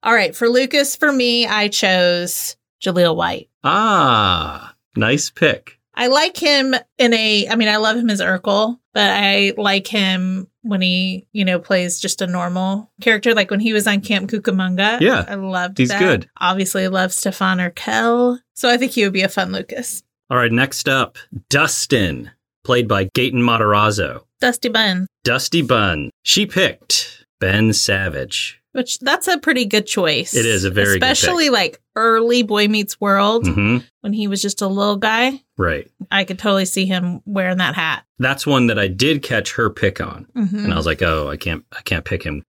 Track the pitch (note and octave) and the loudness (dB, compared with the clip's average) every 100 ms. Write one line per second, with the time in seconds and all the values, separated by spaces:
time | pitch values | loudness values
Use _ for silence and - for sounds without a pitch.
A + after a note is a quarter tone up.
0 | - A3+ F#3 - A#3 A#3+ C4 D4 C#4 - | 2 2 2 0 2 2 2 0 0 0
1 | D4+ C#4 A#3+ A#3+ A#3 G#3+ G#3 G3+ G3+ F#3 | 0 2 2 2 0 0 0 0 2 4
2 | F3+ F3 F3 - - - _ _ - F3+ | 4 2 -2 -6 -8 -12 _ _ -2 2
3 | F3 E3 E3+ - - _ B2+ F3 A3 G3 | 2 2 -2 -4 -10 _ -2 0 2 4
4 | C#3 A2+ G2+ F2 D2+ C#2+ - _ _ - | 4 4 4 2 -2 -10 -16 _ _ -2
5 | A2 C#3+ - - D#3 - - _ _ - | 0 0 -2 0 0 0 -6 _ _ -4
6 | B3 C4+ E4+ F#4 E4 C#4+ C4+ B3+ - _ | 0 2 0 0 0 2 2 0 -2 _
7 | A#3+ A3+ A3 G#3 G3+ A3+ G#3+ G#3+ A3 A3+ | 2 2 2 0 0 0 2 2 2 0
8 | A#3 G3+ F3+ F#3 F#3+ G3+ A3 A#3+ _ - | 0 0 0 -2 0 0 0 -4 _ 0
9 | G3+ G3 G3+ G3 G3 G3 G3+ G3 F#3+ G#3+ | 0 2 2 2 2 0 0 0 -2 -2
10 | F#3+ F#3 F#3 F#3+ F#3 _ A#3 G#3 F#3 F3+ | 0 0 -2 -4 -8 _ -4 -2 0 0
11 | F#3 F#3 - G#3 F#3+ F3+ F3 F#3+ F3+ F3 | -2 -6 -10 -4 0 0 0 0 0 -4
12 | F#3+ - F#3+ F3+ F3 F3+ F#3+ G3 G#3+ _ | -6 -4 -4 -4 -4 -2 -2 -4 -6 _
13 | - A3 A#3+ A3+ F#3+ G3+ A3 G#3+ G3+ G3+ | 0 0 2 0 0 0 0 0 2 0
14 | G3 G3+ G3 A3 G#3 F#3+ F#3 F3+ G3+ A#3 | 0 -4 -2 -4 -2 -2 -2 0 0 2
15 | E3+ A#3+ - G3+ F#3+ F#3 F3+ F#3+ - G3+ | 2 2 -2 -6 -6 -4 -6 0 0 2
16 | F#3+ B2 - - F3+ F#3+ F#3 F#3+ F#3 F#3+ | 2 2 -2 -4 -2 0 -2 -2 -2 0
17 | F#3 F#3 - F#3 F#3+ F#3 F3 F3 - A3 | -2 -2 -6 -2 0 0 -2 -6 -4 0
18 | A#3 A#3+ B3 B3 _ - B3+ A#3+ B3 - | 2 2 2 0 _ -4 0 2 0 0
19 | G3+ F#3+ F#3+ G3 F#3 F#3+ G3 - B3 - | 0 0 -2 -2 -4 -4 -8 -10 -10 -12
20 | _ _ _ B2 A#2+ A#2 C3+ - - C3+ | _ _ _ 0 2 2 0 -2 -2 0
21 | A#2+ - - A#2+ - C#3+ D3+ - - C3 | -2 -6 -16 -16 -2 0 2 0 0 2
22 | F#2 C2+ A1+ _ _ _ - B2 A2+ G#2 | 2 -2 -10 _ _ _ 0 0 2 0
23 | F#2+ - B2+ B2 A#2+ A#2 G#2+ G#2 G#2+ G#2 | 0 0 0 2 2 2 4 4 2 2
24 | D#2+ B1 _ _ B3+ A#3+ B3 A3 A3 F#3 | -4 -6 _ _ -2 0 -2 0 0 0
25 | F#3 _ - B2 - E3+ C3+ B2 G2+ D#2+ | -4 _ -2 -2 0 0 2 2 2 0
26 | C2 - - - G3+ - F3+ - _ - | -6 -10 -2 0 0 0 0 -2 _ -4
27 | - - _ _ F#2+ G2+ A2 G#2 - G2 | -4 -14 _ _ 0 2 2 2 0 0
28 | F#2+ C#2+ C2 - - - _ - B3 - | -2 -6 -6 -6 -8 -10 _ -8 -6 -4
29 | B3+ F4+ F#4+ F4 - C4 A3 G#3+ G#3 - | -2 -2 0 -2 0 0 2 0 0 -2
30 | E3+ C#3+ - - A#2 G#2 F#2+ F#2+ G2+ G2 | 0 0 -2 0 2 2 0 2 2 4
31 | C4 C#4+ F4+ F4 D#4 A#3 F3 - _ - | 2 2 2 2 2 2 0 -4 _ -2
32 | A3+ A3+ A#3 A#3+ A3 G#3 G#3 G#3+ G#3 - | 2 2 4 2 2 2 2 2 -2 -4
33 | G3+ G3 G3+ A3+ F#2+ G2+ G#2 B2 - _ | 2 2 4 2 0 0 2 0 -2 _
34 | G#3 G#3+ G#3 G3 G3+ - G3 G3 G3+ G3+ | -6 -2 -2 -2 -4 -2 -2 0 0 0
35 | G#3+ A3 B3 C4+ _ - F2+ D2+ - _ | 0 2 0 -2 _ -4 -2 -2 -6 _
36 | F#3+ G3 F#3+ F#3 G#3+ G3 F#3 - F#3+ F#3 | -4 -2 -2 -4 0 0 0 -2 -2 0
37 | F3+ F3+ - G3 F#3 F#3 F3+ F3+ D#3+ D3 | -2 -6 -6 -2 -2 0 -2 -2 -4 -4
38 | _ _ B2+ C3+ - C#3 A#2+ G#2+ G2 F#2 | _ _ -2 -2 0 2 4 2 -2 0
39 | C3 D3+ - A#2 G2+ - A2+ - G2+ F#2+ | 0 0 -2 -4 -4 -2 -4 0 -2 -2
40 | - - - B3 G3+ G#3 G#3 E2 D#2+ D#2 | -10 -12 -12 -4 -2 -2 -2 -2 -2 0
41 | F2+ D#2+ D2 D2+ - E2 - - - F2 | 0 0 -2 -6 -6 -8 -10 -14 -6 -6
42 | - F2 - D2 | -4 -6 -6 -10